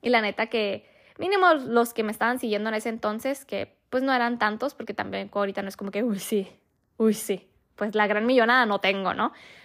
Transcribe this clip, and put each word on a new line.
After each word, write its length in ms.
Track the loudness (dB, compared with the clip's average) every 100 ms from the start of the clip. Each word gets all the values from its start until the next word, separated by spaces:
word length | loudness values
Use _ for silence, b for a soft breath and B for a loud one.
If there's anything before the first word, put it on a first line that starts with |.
y 80 | 2
la 120 | 2
neta 260 | 2 -2 -4
que 380 | -2 -2 -4 b b b b
mínimo 360 | 0 4 6
los 400 | 4 2 2 2
que 100 | 0
me 80 | -4
estaban 280 | -2 -2 -2
siguiendo 300 | -2 -2 -2
en 60 | -4
ese 140 | -4
entonces, 560 | -4 -4 -4 -6 -6 -8
que 320 | -8 -8 _ _
pues 140 | -2
no 100 | 2
eran 260 | 2 0 0
tantos, 340 | -2 -2 -6
porque 200 | -6 -10
también 360 | -8 -6 -6 -6
ahorita 300 | -2 -2 -4
no 80 | -8
es 80 | -8
como 140 | -6
que, 120 | -4
"Uy, 160 | -2 -2
sí, 300 | -2 -2 -2 -12 _ _ _ _
uy, 160 | 2
sí", 360 | 2 -2 -6 _ _ _ -8
pues 200 | -4 2
la 120 | 2
gran 180 | 2 4
millonada 400 | 4 6 4 4
no 140 | 2
tengo, 340 | 0 0 -2
¿no? 180 | -2 -4 B B B